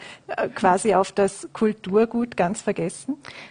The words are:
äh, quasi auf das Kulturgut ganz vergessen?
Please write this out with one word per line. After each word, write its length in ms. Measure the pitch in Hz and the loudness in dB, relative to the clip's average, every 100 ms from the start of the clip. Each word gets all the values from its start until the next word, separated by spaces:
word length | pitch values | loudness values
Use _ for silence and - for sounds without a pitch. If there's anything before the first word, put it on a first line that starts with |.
| - - - | -6 -18 -10
äh, 220 | - - | -4 -4
quasi 480 | - 190 190 220 185 | 2 2 4 4 4
auf 160 | 190 | 2
das 360 | - 196 - - | 2 0 0 -10
Kulturgut 840 | - 214 214 185 208 226 233 240 - | -2 0 0 0 2 2 0 -4 0
ganz 240 | 175 220 | -2 -2
vergessen? 580 | - 196 170 - - 302 - - - | -4 -2 -4 -6 -10 -10 -10 -18 -20